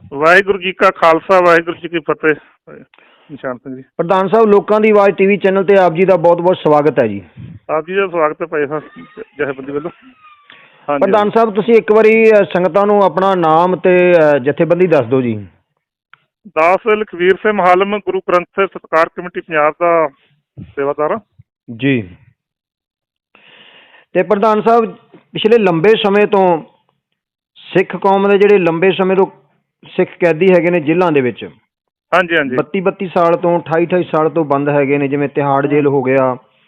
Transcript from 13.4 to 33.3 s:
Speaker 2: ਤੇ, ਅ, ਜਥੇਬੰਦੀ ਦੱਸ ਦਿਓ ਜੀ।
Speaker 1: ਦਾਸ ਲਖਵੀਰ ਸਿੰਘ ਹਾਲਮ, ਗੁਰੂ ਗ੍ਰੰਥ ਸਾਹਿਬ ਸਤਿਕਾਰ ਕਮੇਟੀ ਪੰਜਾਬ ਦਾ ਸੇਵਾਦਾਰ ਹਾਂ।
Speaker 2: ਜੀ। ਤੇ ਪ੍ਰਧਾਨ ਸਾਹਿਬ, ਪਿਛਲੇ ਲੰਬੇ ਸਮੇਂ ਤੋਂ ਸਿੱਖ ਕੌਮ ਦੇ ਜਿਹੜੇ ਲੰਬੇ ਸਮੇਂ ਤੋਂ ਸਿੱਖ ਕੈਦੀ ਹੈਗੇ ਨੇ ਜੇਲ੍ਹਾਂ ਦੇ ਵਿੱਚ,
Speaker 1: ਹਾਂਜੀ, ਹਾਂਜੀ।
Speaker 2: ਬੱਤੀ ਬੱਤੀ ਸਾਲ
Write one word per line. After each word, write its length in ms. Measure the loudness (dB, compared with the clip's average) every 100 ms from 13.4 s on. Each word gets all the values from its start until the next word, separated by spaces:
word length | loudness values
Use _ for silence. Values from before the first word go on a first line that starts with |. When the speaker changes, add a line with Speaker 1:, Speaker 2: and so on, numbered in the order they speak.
| 2 2 2 0
Speaker 2:
ਤੇ, 360 | 0 2 4
ਅ, 260 | 4 2 2
ਜਥੇਬੰਦੀ 480 | -2 -2 0 0 2
ਦੱਸ 200 | 2 0
ਦਿਓ 140 | -2
ਜੀ। 240 | -2 -6 -12 _ _ _ _ _ _ _ _ _ -12
Speaker 1:
ਦਾਸ 300 | -4 -2 -2 -2
ਲਖਵੀਰ 360 | -4 -4 -4 -2
ਸਿੰਘ 300 | 0 -2 0
ਹਾਲਮ, 380 | 0 2 0 -4
ਗੁਰੂ 220 | -6 -6
ਗ੍ਰੰਥ 260 | -2 -4 -4
ਸਾਹਿਬ 240 | -6 -6
ਸਤਿਕਾਰ 380 | -6 -4 -2 -2
ਕਮੇਟੀ 320 | -4 -12 -14
ਪੰਜਾਬ 340 | -6 -2 -2 -2
ਦਾ 280 | -2 0 -2 -8 _ _ _ -20
ਸੇਵਾਦਾਰ 500 | -14 -8 -6 -4 -4
ਹਾਂ। 60 | -6 -10 _ _ _ -20 -6
Speaker 2:
ਜੀ। 400 | -2 -2 -6 -18 _ _ _ _ _ _ _ _ _ _ _ _ _ _ -20 -20 _ _ _
ਤੇ 100 | -4
ਪ੍ਰਧਾਨ 400 | -2 0 0 0
ਸਾਹਿਬ, 340 | 2 2 0 -8 _ -20
ਪਿਛਲੇ 420 | _ -4 2 2
ਲੰਬੇ 320 | 2 2 2
ਸਮੇਂ 360 | 2 2 0 2
ਤੋਂ 360 | 2 2 0 -4 _ _ _ _ _ _ _ _ _
ਸਿੱਖ 400 | -4 -4 -4 -2
ਕੌਮ 320 | 0 2 2
ਦੇ 100 | 2
ਜਿਹੜੇ 200 | 4 4
ਲੰਬੇ 340 | 2 0 -2
ਸਮੇਂ 240 | 0 0 0
ਤੋਂ 100 | -2 -4 _ _ _ _ -10
ਸਿੱਖ 220 | -6 -6
ਕੈਦੀ 360 | -2 -2 2 2
ਹੈਗੇ 200 | 2 2
ਨੇ 100 | -2
ਜੇਲ੍ਹਾਂ 320 | -2 0 0
ਦੇ 80 | 0
ਵਿੱਚ, 240 | -2 -6 -14 -18 _ _ _ _ _
Speaker 1:
ਹਾਂਜੀ, 200 | -2 0
ਹਾਂਜੀ। 220 | -2 -2 -4
Speaker 2:
ਬੱਤੀ 240 | -4 -4
ਬੱਤੀ 280 | -4 -4 -4
ਸਾਲ 280 | 0 0